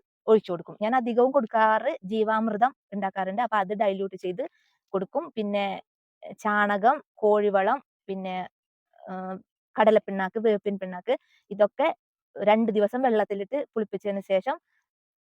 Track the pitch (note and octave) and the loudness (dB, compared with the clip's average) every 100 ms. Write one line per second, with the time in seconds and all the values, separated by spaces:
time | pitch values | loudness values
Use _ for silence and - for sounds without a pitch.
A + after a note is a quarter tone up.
0 | _ _ - A3 - E3+ E3+ D#3+ G#3+ C4 | _ _ 2 2 2 -8 -8 -6 -2 0
1 | A#3+ A#3 B3+ C#4 A3+ A3 A3 A3 B3+ E4 | 0 2 4 2 0 2 4 2 0 -6
2 | F#3+ A3 G#3+ A3 A3+ G#3 B3+ - - G3+ | -4 -2 0 0 0 0 0 -2 -12 -6
3 | G3 G3 F#3 G3+ A#3+ G#3+ F#3+ G#3+ G#3 G3 | -6 -4 -6 -4 -2 -2 -2 0 0 0
4 | G3 F#3+ F#3 F#3 D#4 _ _ _ - F#3+ | -6 -6 -8 -6 -8 _ _ _ -6 -4
5 | G3 C#4 E4 A3+ G#3 G3+ G3 F#3 _ _ | -2 -6 -6 -6 -4 -2 -4 -6 _ _
6 | _ _ - - G#3 G#3 G#3 G3+ A3 C#4+ | _ _ -20 -6 -2 2 2 4 4 2
7 | - - G#3+ G#3 G#3 G3 G3 C4 _ _ | -4 0 4 4 4 2 2 0 _ _
8 | - F#3+ F#3+ F#3 F3+ _ _ _ _ _ | -10 -8 -6 -8 -10 _ _ _ _ _
9 | - F#3 F#3 F#3+ _ _ _ - G#3+ G#3+ | -14 -10 -10 -12 _ _ _ 2 4 4
10 | - G3 F#3 A3+ A3 G#3 G#3 G3 F#3 F3+ | 0 -4 -2 0 0 0 -2 -6 -8 -8
11 | A#3 C4+ _ _ - G3+ G3+ - D#4 - | -4 -4 _ _ -10 0 0 2 -2 -2
12 | _ _ _ - G3+ A3 A3+ G#3 G#3 B3 | _ _ _ -2 2 4 4 2 0 0
13 | C4 A3 G3+ G3 G3 C#4+ - A3+ G#3 G3 | 0 2 0 -4 -4 -6 -4 -6 -6 -6
14 | G#3 G3 - F#3+ B3+ E4 _ _ _ _ | -6 -6 -2 -2 -2 -8 _ _ _ _
15 | _ _ | _ _